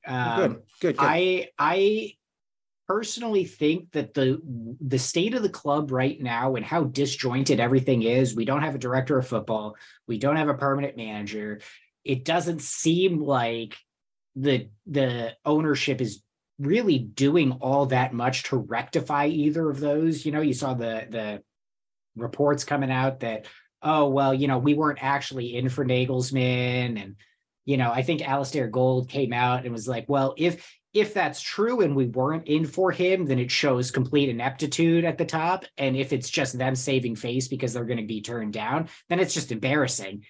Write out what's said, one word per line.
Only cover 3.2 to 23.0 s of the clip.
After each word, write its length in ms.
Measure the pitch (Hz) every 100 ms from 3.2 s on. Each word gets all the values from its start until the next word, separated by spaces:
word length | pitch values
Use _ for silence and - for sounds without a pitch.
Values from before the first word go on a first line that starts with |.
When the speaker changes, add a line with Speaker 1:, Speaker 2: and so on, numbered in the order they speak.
| 233 208
Speaker 1:
think 460 | 185 - 151 165 170
that 220 | 156 127
the, 260 | - 131 143 147 120 113 123
the 180 | 139 131
state 360 | - 170 202
of 80 | 247
the 60 | 202
club 420 | - 147 147 147
right 300 | 127 131 143
now 340 | 127 117 131
and 100 | 127
how 200 | 107 139
disjointed 720 | 135 135 139 - 131 123 139 127
everything 420 | 117 131 127 123
is, 300 | 113 123 131 110
we 80 |
don't 180 | 113 143
have 120 | 156 139
a 20 |
director 400 | 123 131 127 139
of 80 | 127
football, 500 | 113 107 110 107 107 - - -
we 120 | 113
don't 180 | 135 156
have 120 | 151
a 60 |
permanent 420 | 135 139 139 139 123
manager. 640 | 110 107 101 107 104 107 - - _ _
It 200 | - 131
doesn't 380 | 131 170 160 165
seem 580 | - - 160 170 190 165
like 560 | 143 135 117 117 113 - _ _ _ _ _ 131
the, 320 | 139 127 - - -
the 480 | 143 131 120 117 -
ownership 560 | 151 151 160 139 - 127
is 200 | 117 104 _ _ _ -
really 380 | 143 208 214 139
doing 520 | 107 104 139 170 139
all 340 | 127 123 139 135
that 260 | 127 127
much 320 | 120 123 131
to 120 | - 131
rectify 680 | 98 113 123 165 127 143 147
either 420 | 160 147 151 156
of 100 | 135
those. 440 | 147 147 160 147
You 60 | 156
know, 80 | 151
you 120 | 151
saw 200 | 127 139
the, 320 | 123 117 110 110
the 320 | 113 107 104 _ _ _ _ _ _ _ 110
reports 460 | 117 - 147 143
coming 300 | - 143 135
out 280 | 127